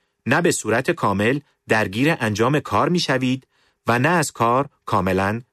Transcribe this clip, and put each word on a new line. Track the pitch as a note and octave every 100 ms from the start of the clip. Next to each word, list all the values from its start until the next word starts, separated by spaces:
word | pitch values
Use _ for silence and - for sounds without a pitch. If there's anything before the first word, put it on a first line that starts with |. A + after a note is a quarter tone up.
| _ _ -
نه | D3
به | E3+
صورت | - G#2+ A2+ C3+
کامل | E3 A2+ G2 G#2+ C#3+ - _ -
درگیر | A2 G#2 G2+ D3 E3
انجام | A2+ F#2+ A#2 D3
کار | - G2+ C#3+
می‌شوید | F3 - C3 B2+ C3 - _ _ _ -
و | A#2
نه | C#3
از | F3 C#3+
کار | - A#2 B2 C#3+ -
کاملاً | - G#2+ F#2 F#2+ G2 A2+ -